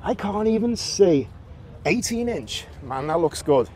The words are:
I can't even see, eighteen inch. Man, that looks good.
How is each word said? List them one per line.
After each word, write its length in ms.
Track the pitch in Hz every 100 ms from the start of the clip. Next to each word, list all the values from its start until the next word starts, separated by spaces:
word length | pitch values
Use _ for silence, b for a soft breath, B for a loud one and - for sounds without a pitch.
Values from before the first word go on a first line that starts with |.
I 100 | - 226
can't 340 | 208 202 220
even 260 | 220 240 233
see, 540 | - 190 190 147 - - - - - - 139
eighteen 420 | 220 - 233 240
inch. 380 | 202 107 - - -
Man, 240 | 123 135 147
that 140 | 165
looks 200 | 156 -
good. 280 | - 139 117